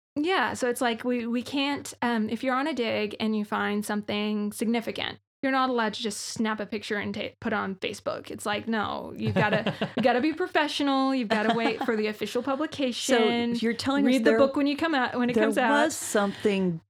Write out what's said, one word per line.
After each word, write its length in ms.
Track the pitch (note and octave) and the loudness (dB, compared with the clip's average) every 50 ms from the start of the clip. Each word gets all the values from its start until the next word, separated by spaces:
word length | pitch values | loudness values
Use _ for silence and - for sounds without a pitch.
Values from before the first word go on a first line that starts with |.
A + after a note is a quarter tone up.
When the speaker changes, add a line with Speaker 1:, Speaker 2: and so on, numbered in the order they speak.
| _ _ - D4 | _ _ -4 -2
Speaker 1:
yeah, 360 | D4 F4 F#4+ D#4 A#3+ G#3 - | 0 0 2 0 0 -2 -2
so 140 | - B3+ A#3+ | -2 0 0
it's 100 | A#3+ - | 0 0
like 240 | C4 A#3 A#3 A3+ - | 0 0 0 0 -2
we, 220 | B3 B3 A#3+ A3+ | -2 0 0 0
we 160 | A#3 A#3 B3 A#3 | -2 -2 -2 -2
can't, 500 | - - C#4+ C#4 C#4+ C#4+ - - - - - | -2 -2 -2 0 0 -2 -4 -6 -10 -8 -4
um, 300 | B3+ A#3+ A#3+ A3+ G#3+ G#3+ | -2 0 0 0 0 0
if 120 | A#3 A3 - | -2 -2 -2
you're 120 | C4 B3 | 0 0
on 100 | C4 C#4 | 0 0
a 60 | D#4+ D4 | 0 -2
dig 400 | A#3+ A#3 A3 A3 G#3+ G#3+ G#3 - - | -2 -2 0 0 -2 -2 -2 -4 -4
and 160 | A3 G#3+ G#3+ | -2 0 0
you 80 | G#3+ G#3 | -2 -2
find 400 | - G#3+ G3+ G3+ G3+ G#3 G#3 G#3 | -2 -2 -2 0 0 0 -2 -2
something 680 | - G#3 G#3 G3+ - G#3 G#3 G#3+ G#3+ G#3+ G#3 G#3 G#3 | -2 -4 -4 -4 -4 -4 -2 -2 -2 -2 -2 -4 -4
significant, 680 | G#3 - A#3 G#3 A#3 A#3 A3 - - - - - - - _ _ _ _ - | -4 -4 -2 0 0 -2 -2 -4 -4 -4 -4 -4 -6 -8 _ _ _ _ -2
you're 100 | C4+ C4+ | 0 2
not 160 | C4 C4 C4 | 2 2 2
allowed 240 | B3+ A#3 A3 G#3+ G#3 | 0 0 0 -2 -2
to 100 | - A#3+ | -4 -6
just 160 | G#3+ G3+ - - - | -6 -6 -6 -8 -8
snap 300 | - - A3+ A3 A3 G#3+ | -4 -2 -2 -2 -2 -4
a 60 | G#3 | -6
picture 320 | F#3+ - G#3+ - - G#3+ | -6 -8 -8 -6 -4 -4
and 180 | G#3 G3 G#3 G3+ | -4 -4 -4 -6
ta-, 200 | G#3 - - - - - | -6 -6 -8 -8 -6 -4
put 100 | A#3 A3 | -2 -2
it 40 | |
on 180 | G3+ G3+ G3 F#3+ | -2 -2 -4 -4
Facebook. 560 | - - - - - - - - - - - | -4 -6 -6 -6 -6 -6 -6 -6 -6 -6 -10
It's 160 | - G#3+ - | -10 -6 -4
like, 200 | A3 G#3 G#3 G#3 | -4 -4 -2 -2
no, 460 | A3+ A3+ G#3+ G3+ - - - - - - | -2 -2 -2 -2 -2 -4 -6 -8 -10 -8
you've 200 | - A3 - G2 | -6 -4 0 2
gotta, 400 | - G#3+ G#3 - - - B2 C3 - - | 2 4 4 2 2 0 0 -2 -2 -4
Speaker 2:
<laughs> 100 | - - | -4 0
Speaker 1:
you 60 | - A3 | 2 4
gotta 200 | B3+ A#3 B3 C4 | 4 4 4 2
be 100 | D#4 D4+ | 0 0
professional. 840 | D#4 F4+ F4 - F4 D4+ D4+ D4 - D4 C#4 C4+ C4+ C4+ C4+ C4 | 0 -2 0 2 2 2 2 0 0 0 2 2 2 2 2 2
You've 140 | C4 A#3+ G3 | 0 0 0
gotta 260 | A3 G#3+ G#3+ A3+ A3+ | 0 2 2 2 2
wait 300 | A#3 A3+ - A3+ - C#4 | 2 2 0 0 0 0
for 100 | - A3+ | 0 0
the 100 | G#3+ G#3+ | 0 0
official 340 | G#3 G#3+ - G#3+ G#3 - B3 B3 | -2 -2 -4 -4 -4 -2 -2 -2
Speaker 3:
<laughs> 0 | |
So 40 | |
Speaker 1:
publication. 1080 | C#4 C4+ C4 D#4 D#4 - - C#4+ B3 - - - - C4 A#3 A3+ A3 A#3+ A#3 A#3+ A#3+ A#3 | 0 -2 -2 -2 -4 -2 -2 -2 -2 -2 -2 0 2 4 4 6 4 4 2 0 0 0
Speaker 3:
you're 180 | A#3 A3 A#3 A3+ | 0 0 0 0
telling 300 | A#3 - C4+ C4+ C#4+ C#4+ | 0 -2 0 2 4 4
us 40 | B3 | 4
Speaker 1:
Read 160 | C4 C4 A3+ | 4 6 6
the 60 | - | 6
Speaker 3:
there, 80 | - - | 6 6
Speaker 1:
book 180 | C#4 C4+ C4+ | 6 4 4
when 100 | D4 C#4 | 2 2
you 80 | C#4+ C#4+ C#4+ | 2 0 0
come 160 | D#4+ E4 D#4 | 0 0 2
out, 220 | C4 B3 - - B3 | 2 0 0 0 0
when 100 | A#3+ A#3+ | 0 2
it 60 | A#3+ | 2
Speaker 3:
there 100 | A3+ G#3+ | 4 4
Speaker 1:
comes 140 | A3+ G#3 B3 | 4 4 4
out. 120 | B3+ A3+ | 4 4
Speaker 3:
was 240 | A3+ C#4+ D4+ D#4+ - | 4 4 4 2 0
something 840 | - - - - G#3+ G3+ G3+ F#3+ - - G#3+ G3 F#3+ F#3+ F3+ E3 D#3+ - | -4 -4 -2 0 2 2 0 0 0 0 0 2 2 2 0 0 -2 -4